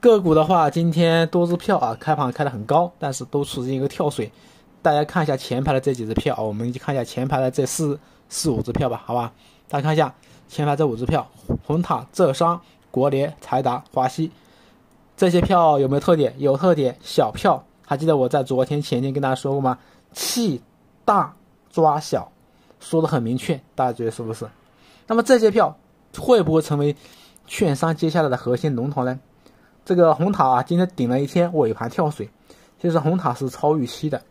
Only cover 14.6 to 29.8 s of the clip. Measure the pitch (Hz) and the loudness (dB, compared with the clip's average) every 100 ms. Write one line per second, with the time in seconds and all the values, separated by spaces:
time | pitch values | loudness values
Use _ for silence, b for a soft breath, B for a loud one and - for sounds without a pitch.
14.6 | b b b _ _ - 185 175 175 185 | b b b _ _ 0 2 2 4 4
15.6 | 165 143 135 139 - 165 131 135 143 135 | 4 4 2 0 2 2 2 0 0 2
16.6 | 185 160 131 120 - - 120 - 202 135 | 2 2 0 -4 -6 0 0 0 0 0
17.6 | - _ _ 139 160 151 127 147 131 131 | -2 _ _ -4 2 2 2 0 0 0
18.6 | 127 147 143 123 135 139 139 131 139 139 | 0 -2 -2 -2 -2 -2 -2 -2 -2 0
19.6 | 135 123 b b b - - - 233 131 | -2 -4 b b b -10 -6 -2 0 -2
20.6 | _ _ _ _ - 208 - - _ _ | _ _ _ _ 0 2 0 -6 _ _
21.6 | _ - 156 147 - - - _ _ b | _ 2 2 2 -2 -6 -6 _ _ b
22.6 | b b - 160 160 143 113 127 - 147 | b b -4 -2 0 -2 -2 -4 -4 -6
23.6 | - - 127 117 117 - 113 113 110 _ | -6 -4 -4 -2 -6 -6 -10 -10 -12 _
24.6 | _ b b b b 226 226 254 220 208 | _ b b b b -2 4 4 6 4
25.6 | 160 - _ _ _ - - 240 160 160 | 0 -2 _ _ _ -12 2 4 4 2
26.6 | 151 147 147 147 B B B B _ - | 2 0 0 -2 B B B B _ -2
27.6 | 185 135 165 160 165 165 151 123 - 123 | 0 0 -2 0 0 0 0 -2 -2 -2
28.6 | 156 127 131 143 127 131 _ _ b b | -2 -2 -4 -4 -4 -4 _ _ b b
29.6 | b b | b b